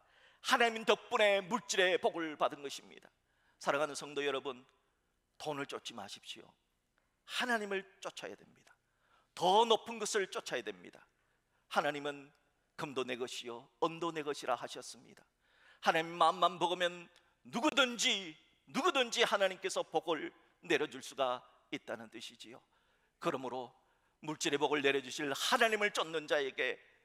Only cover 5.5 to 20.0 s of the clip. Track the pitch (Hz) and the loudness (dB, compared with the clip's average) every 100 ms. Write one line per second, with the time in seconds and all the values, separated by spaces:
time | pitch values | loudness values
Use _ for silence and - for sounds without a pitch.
5.5 | 139 139 117 - 113 101 - - 113 - | -6 -6 -8 -10 -14 -14 -14 -14 -16 -18
6.5 | _ _ _ _ _ _ _ - - 247 | _ _ _ _ _ _ _ -8 -4 0
7.5 | 226 208 196 190 - 175 - - - - | -2 -2 -4 -6 -12 -12 -10 -12 -14 -20
8.5 | _ _ _ _ _ _ _ _ - 175 | _ _ _ _ _ _ _ _ -2 4
9.5 | 208 233 214 220 233 208 214 185 - - | 6 6 4 2 -8 -2 -2 -2 -6 -6
10.5 | 135 107 92 92 - _ _ _ _ _ | -6 -6 -10 -14 -20 _ _ _ _ _
11.5 | _ - 208 151 143 143 143 139 _ _ | _ -2 0 0 -2 -6 -8 -14 _ _
12.5 | _ _ - 156 127 123 123 - - 120 | _ _ -10 -6 -4 -4 -4 -6 -6 -10
13.5 | 120 139 - 160 165 170 160 147 139 127 | -12 -12 -2 -2 0 -6 -4 -6 -6 -2
14.5 | 120 135 139 - 120 143 131 _ _ _ | -4 -4 -12 -12 -16 -20 -20 _ _ _
15.5 | _ - - 208 165 165 175 165 185 175 | _ -20 -2 2 2 2 4 4 6 2
16.5 | 175 170 180 175 175 170 _ _ _ - | 4 0 2 -2 -2 -18 _ _ _ -8
17.5 | 160 302 285 254 233 254 208 175 151 _ | 0 0 4 2 2 0 0 -4 -12 _
18.5 | _ _ 170 349 277 233 233 214 208 190 | _ _ 0 2 2 0 2 2 4 2
19.5 | 185 180 185 165 160 | 0 -4 -4 -2 -2